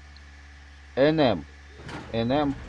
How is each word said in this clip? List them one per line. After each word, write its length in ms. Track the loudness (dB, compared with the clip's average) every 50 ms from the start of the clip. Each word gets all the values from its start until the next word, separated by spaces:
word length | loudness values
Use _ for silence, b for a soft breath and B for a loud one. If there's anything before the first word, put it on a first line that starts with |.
| -20 -20 -20 -20 -20 -20 -20 -20 -20 -20 -20 -20 -20 -20 -20 -20 -20 -6 0
Н 240 | 2 2 4 4 4
М. 280 | 4 4 2 0 -4 -10 -18 -20 -20 -20 -20 -18 -16 -14 -14 -14 -10 -6
Н 200 | -4 -2 0 0
М. 300 | 0 0 0 -2 -4 -6 -10